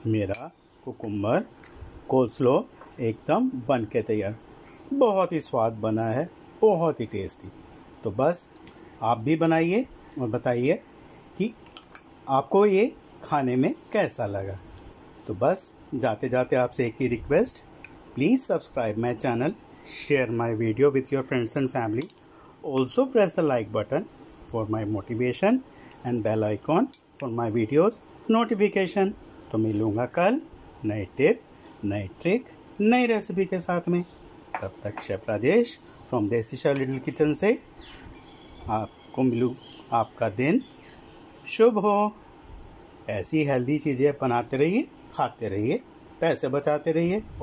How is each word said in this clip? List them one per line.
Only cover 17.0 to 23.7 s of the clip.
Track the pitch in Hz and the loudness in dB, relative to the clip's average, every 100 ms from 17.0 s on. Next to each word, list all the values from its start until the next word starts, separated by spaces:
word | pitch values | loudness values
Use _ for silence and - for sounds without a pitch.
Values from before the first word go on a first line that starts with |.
| 127 | -2
रिक्वेस्ट, | 117 - 151 254 - - - - - - - | -2 0 2 2 -2 -14 -20 -20 -20 -12 -2
please | 151 254 | 2 2
subscribe | - 170 - - 113 104 | 2 -2 -4 -4 -2 -2
my | 120 113 | -2 -2
channel, | 135 120 147 - - - - | -2 0 -2 -4 -12 -20 -18
share | - - 143 120 | -10 0 0 2
my | 117 117 110 | -2 -2 -2
video | 117 110 143 | -2 2 4
with | 135 131 | 2 0
your | 135 | -2
friends | 131 131 113 147 | -2 -2 -2 -2
and | 131 | -2
family, | 131 113 110 170 - - - - - | -2 -4 -4 -6 -10 -20 -20 -20 -14
also | 160 135 131 - 262 | -4 -2 0 0 0
press | 233 190 | 2 2
the | - | 2
like | 156 127 104 | 2 0 0